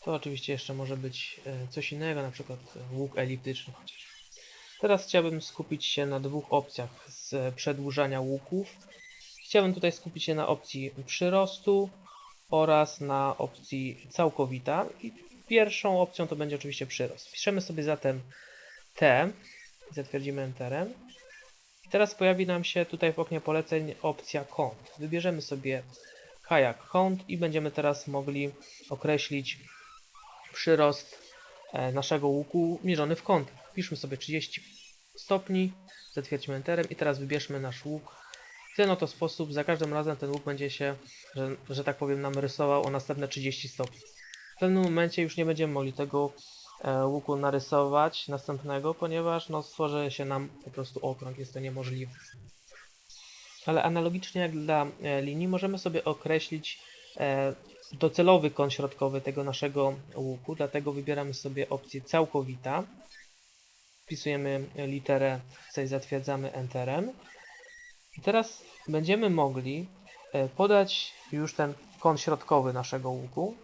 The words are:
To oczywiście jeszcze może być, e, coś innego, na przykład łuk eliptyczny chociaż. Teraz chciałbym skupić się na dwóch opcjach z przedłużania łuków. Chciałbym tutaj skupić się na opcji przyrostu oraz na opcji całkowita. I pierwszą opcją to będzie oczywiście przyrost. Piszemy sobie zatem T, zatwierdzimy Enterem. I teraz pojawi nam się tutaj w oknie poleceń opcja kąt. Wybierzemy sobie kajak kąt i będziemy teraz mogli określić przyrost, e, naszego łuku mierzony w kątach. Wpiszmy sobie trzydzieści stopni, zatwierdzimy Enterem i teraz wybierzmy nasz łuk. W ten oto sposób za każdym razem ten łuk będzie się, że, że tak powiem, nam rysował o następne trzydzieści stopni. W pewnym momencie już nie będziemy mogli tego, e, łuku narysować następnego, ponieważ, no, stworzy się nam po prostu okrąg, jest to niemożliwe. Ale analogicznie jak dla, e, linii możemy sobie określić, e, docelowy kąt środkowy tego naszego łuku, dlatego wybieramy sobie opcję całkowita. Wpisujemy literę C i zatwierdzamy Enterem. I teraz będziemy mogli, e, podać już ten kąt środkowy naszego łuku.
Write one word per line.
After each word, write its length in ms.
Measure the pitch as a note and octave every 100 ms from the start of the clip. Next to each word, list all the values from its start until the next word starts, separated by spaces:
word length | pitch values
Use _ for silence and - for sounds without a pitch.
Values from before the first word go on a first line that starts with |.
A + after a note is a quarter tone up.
To 120 | -
oczywiście 400 | D#3 D3+ C#3 -
jeszcze 200 | C3+ -
może 240 | C3+ C3+ C3+
być, 440 | C3 B2+ - - -
e, 220 | C3 B2+
coś 240 | C#3 C#3+
innego, 300 | D3 D#3+ D3+
na 100 | C3+
przykład 280 | B2 C#3 B2+ B2+ - B2
łuk 260 | C3 C#3 C#3
eliptyczny 560 | B2+ C3 B2+ C3 -
chociaż. 400 | B2 - - - - - - - - - -
Teraz 240 | G#3 G3 -
chciałbym 360 | F3+ E3 D#3+
skupić 440 | - - D#3+ D3+ -
się 200 | - C#3+
na 140 | C3+
dwóch 340 | C3+ D3 C#3+
opcjach 360 | C#3+ C#3 - A#2+ - -
z 480 | - - C#3 B2+ B2+
przedłużania 640 | - C#3+ C#3 C3+ C#3 C3+
łuków. 460 | C3 C#3 - F#3 G3 - - - - - - - -
Chciałbym 280 | G#3+ F#3+
tutaj 180 | F#3 F3
skupić 320 | E3 E3+ E3
się 120 | - D#3
na 120 | -
opcji 440 | D3+ - C3+ C3+ C#3 C3
przyrostu 840 | - F3+ F#3+ F#3+ - - G3 G3 - - - - - -
oraz 520 | D#3+ D#3 D3+ D3+ -
na 360 | C#3+ C3+ C#3 -
opcji 720 | B2 - - C3+ C3 A#2+ -
całkowita. 760 | - E3 - C3 B2+ B2+ D3+ - -
I 120 | A#3 - - - -
pierwszą 540 | A3+ G#3 G3+ G#3 F#3
opcją 260 | F3+ - E3
to 80 | D3+
będzie 200 | D3 C#3+
oczywiście 320 | C#3+ C#3 C3
przyrost. 440 | - B2+ - -
Piszemy 300 | - - G3
sobie 220 | F#3 D#3+
zatem 380 | D3+ D3+ C#3 C3 B2+ - - - - - - -
T, 360 | D3+ B2+ E3+ - - - - - -
zatwierdzimy 500 | D3+ C3+ C#3+ C#3 C#3
Enterem. 520 | C3+ B2+ B2 C#3 F#3+ B3 - - - - - - - - -
I 40 |
teraz 260 | G3+ G#3 -
pojawi 320 | F#3 F#3 F#3
nam 160 | F3
się 220 | F3 F3+ E3+
tutaj 280 | E3 E3
w 60 | D#3+
oknie 220 | D#3+ D#3+
poleceń 540 | D#3 D#3 D#3+ D#3+ D#3 -
opcja 440 | D#3+ D3 - D3 C#3+
kąt. 460 | - C3+ A2 - -
Wybierzemy 440 | D3+ E3+ F3 E3
sobie 420 | - C3+ C3+ C3 B2+ - - - - -
kajak 440 | - D#3+ C3 A#2 -
kąt 420 | F#3 F#3+ F#3+ -
i 80 | F3+
będziemy 340 | E3 D#3 D3+
teraz 360 | D3 D3 C#3+ -
mogli 440 | C#3 C#3 C#3+ C#3+ C#3 - - -
określić 680 | C3 D#3 D3+ - C#3+ C3+ - - - - - - - - - -
przyrost, 680 | - - D#3+ D3 C#3+ - - - - - - -
e, 180 | - B2+
naszego 360 | C3 C3+ D#3 C#3+
łuku 520 | C#3+ D3 F3 E3+ E3+
mierzony 320 | F#3 E3 D3 E3
w 80 |
kątach. 460 | - F#3 C3 - -
Wpiszmy 260 | - F3+ D3+
sobie 200 | C#3 C3+
trzydzieści 440 | - D#3 D3+ - - - - - - -
stopni, 560 | - G3 F#3+ F#3+ F#3 F#3 - - -
zatwierdzimy 440 | - C#3 C#3+ C#3 C3+
Enterem 320 | C3 E3+ E3
i 60 | D#3+
teraz 240 | D3 C3+
wybierzmy 400 | C3+ D3 - C#3
nasz 260 | C3 B2 D3
łuk. 380 | D3+ D3+ - - - - - -
W 20 | -
ten 140 | G3+
oto 180 | F#3 E3
sposób 460 | - E3 - D#3
za 100 | C#3+
każdym 300 | D3 D#3+ D#3
razem 240 | D3 D3+ C#3+
ten 120 | C#3
łuk 140 | C#3+
będzie 260 | C#3+ C#3 C#3+
się, 260 | C3+ C#3 C3+ - - - C3+
że, 200 | C3+ C3+ -
że 140 | C#3
tak 140 | C#3+ C#3
powiem, 240 | C#3+ C#3
nam 120 | C#3
rysował 520 | C#3 C#3 - D3 C#3+ C#3
o 40 |
następne 380 | C3+ C3+ C#3+ C#3
trzydzieści 420 | - C3+ B2+ C3+
stopni. 300 | - B2+ - - - - - - -
W 40 |
pewnym 240 | F#3 F#3+
momencie 380 | F#3 E3 E3+ E3+
już 160 | E3 E3
nie 80 | D#3+
będziemy 280 | D#3 D#3
mogli 200 | C#3+ C3+
tego, 400 | C3 C#3+ C#3+ C#3+ C#3+ - - - -
e, 220 | C#3 C3 C3+
łuku 300 | C#3+ C#3 C#3+
narysować 920 | C#3 C#3 C3 D3 C#3+ C#3+ D#3 - -
następnego, 640 | C#3 - C#3 C#3+ C#3 D3
ponieważ, 560 | E3 E3+ E3 E3 E3 -
no, 140 | D#3
stworzy 480 | D3 - D#3 D3 C#3+
się 140 | C3 C#3
nam 240 | C3+ C#3 -
po 80 | -
prostu 280 | B2+ C3 - C3+
okrąg, 320 | B2+ C3 C3
jest 160 | C3
to 60 | C3+
niemożliwe. 520 | C3+ C3 B2+ B2+ B2+ B2+ - - - - - - - - - - - - - - -
Ale 180 | D#3+
analogicznie 580 | E3 E3+ E3+ F3 F#3 F#3
jak 100 | F3
dla, 360 | D#3+ D3+ D3+ C#3+ C#3
e, 200 | D3 C#3
linii 260 | C#3 D3 F3+
możemy 320 | F#3 F#3+ G3
sobie 240 | F#3 E3
określić, 800 | - D3 - D#3+ - D#3 D#3 - - - - -
e, 360 | C#3 C3+ C3+ C3+ - - -
docelowy 600 | C#3 D#3+ - F3 F3+ D3+
kąt 220 | C#3+ C#3+
środkowy 480 | C3 C#3 - C#3 C3+
tego 220 | C3+ C#3
naszego 520 | C#3 C3 D3 C#3+ C#3 C3+ C#3 -
łuku, 400 | C3 B2+ - D#3+
dlatego 380 | C#3+ D3 D3
wybieramy 400 | C#3+ C#3+ C#3+ C#3
sobie 360 | C3 C#3+ C3+ C#3
opcję 320 | C3+ - C#3
całkowita. 840 | B2+ E3 D#3+ D3+ C3 B2+ C3 D3 G3 - - - - - - - - - - - -
Wpisujemy 640 | D#3 - C#3+ C#3 C3+ C3+ -
literę 640 | C#3 C#3 C3+ C#3 C3+ C3 B2+ - -
C 120 | -
i 40 | C3+
zatwierdzamy 640 | C3+ C3+ C#3 C3 C3+ C3+
Enterem. 600 | C3 B2+ B2+ B2+ C#3+ G#3+ C4 - - - - - - - - - -
I 40 |
teraz 420 | C3 A3 A3 - - - -
będziemy 420 | D#3 D#3+ G#3 A3
mogli, 580 | E3 C#3+ C3 B2+ C#3+ F#3 - - - -
e, 160 | C#3+ C3
podać 640 | - G3 G#3 G3 - - - -
już 220 | D3 D3+
ten 200 | - D3 C#3 - -
kąt 220 | E3 D#3
środkowy 520 | - D3+ - D3 C3
naszego 360 | B2+ B2+ C3+ C3
łuku. 480 | B2+ B2+ C#3 F3+ A#3